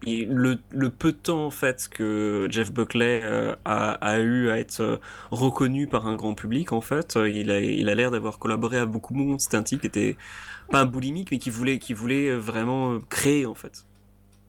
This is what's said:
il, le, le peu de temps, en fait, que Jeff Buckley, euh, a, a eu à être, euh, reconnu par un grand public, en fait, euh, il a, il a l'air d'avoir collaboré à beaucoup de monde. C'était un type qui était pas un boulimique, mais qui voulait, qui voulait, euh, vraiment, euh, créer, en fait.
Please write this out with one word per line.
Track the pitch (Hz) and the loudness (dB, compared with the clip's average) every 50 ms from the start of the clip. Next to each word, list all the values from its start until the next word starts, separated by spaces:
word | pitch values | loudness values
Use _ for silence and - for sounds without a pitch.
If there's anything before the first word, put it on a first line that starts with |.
| - | -4
il, | 117 113 113 113 110 | -4 -2 -2 -2 0
le, | 135 127 127 127 123 120 - - | 2 4 4 4 2 0 -4 -6
le | - 135 135 123 | -2 -2 -2 -2
peu | - - 160 160 | 0 0 0 0
de | 156 | 0
temps, | - - 175 170 156 151 | 0 -2 -2 0 0 -2
en | 143 | -4
fait, | - - 143 131 127 - - - | -2 0 0 0 0 0 -6 -10
que | - - 110 107 107 107 107 104 104 101 98 90 | -6 -4 -2 0 0 0 0 0 0 0 0 0
Jeff | 110 113 107 104 - | 0 0 -2 0 0
Buckley, | 120 110 - - 117 117 120 120 113 110 | -2 -2 0 2 2 2 4 2 0 0
euh, | 107 110 113 110 110 110 - - | -2 -2 0 0 -2 -4 -4 -2
a, | - 107 101 107 107 | 0 0 2 2 0
a | - - 104 104 110 113 | 0 0 0 2 2 4
eu | 113 117 123 123 120 113 | 4 4 4 2 2 2
à | 110 | 2
être, | 113 117 - - - | 0 -2 -4 -4 -2
euh, | 110 113 113 110 - - - - - - | -2 0 -2 -4 -6 -12 -18 -16 -10 -6
reconnu | 127 123 131 131 131 - 135 127 135 139 143 | -2 2 2 2 4 2 2 2 2 0 0
par | 139 131 110 110 | 0 0 0 0
un | 110 110 | 0 -2
grand | 107 113 107 107 | -2 -2 -4 -4
public, | - - 107 120 147 180 - 117 | -4 -4 -2 -2 -2 0 0 -2
en | 113 | -2
fait, | - - 139 156 165 - - | 0 0 -2 -2 -2 0 2
euh, | 113 107 104 | 2 2 2
il | 104 104 98 101 | 2 0 0 2
a, | 101 101 | 2 2
il | 107 107 104 104 107 | 2 2 0 2 2
a | 104 104 | 2 2
l'air | 113 123 127 | 2 2 2
d'avoir | 120 107 110 107 - - | 2 -2 -2 -4 -6 -4
collaboré | - 113 110 113 117 113 127 123 | -2 -2 0 0 0 0 0 0
à | 120 | 0
beaucoup | 113 110 110 - - 127 | 0 -2 -4 -6 -4 -2
de | 139 | 0
monde. | 139 143 139 135 | 0 0 0 -2
C'était | - - - | -2 0 0
un | 107 110 | 0 0
type | - 131 - | 0 -4 -4
qui | - | -4
était | 101 - 104 104 104 - - - - - - - - - - - - | -2 0 2 0 0 0 -4 -10 -16 -16 -16 -16 -16 -16 -14 -4 2
pas | 143 139 | 4 4
un | 131 | 4
boulimique, | 127 120 131 127 139 151 185 190 - | 4 2 -2 -4 -2 -4 -4 -4 -4
mais | 139 | -4
qui | 117 - 131 | -4 -4 -4
voulait, | 110 117 123 135 135 | -4 -2 0 0 0
qui | 113 - - 117 | 0 -2 -6 -6
voulait, | 104 117 120 135 139 143 139 | -4 -2 0 0 2 2 2
euh, | 127 | 0
vraiment, | 117 104 113 113 110 117 123 131 135 131 127 120 | 0 -2 -2 -2 0 0 0 0 0 0 0 0
euh, | 107 - - | -2 -4 -4
créer, | - - - 139 147 147 131 | -4 0 2 4 4 4 2
en | 110 - | -2 -6
fait. | - - - - - - _ - - _ - _ _ - - - - _ | -10 -14 -18 -18 -18 -20 _ -20 -20 _ -20 _ _ -20 -20 -20 -20 _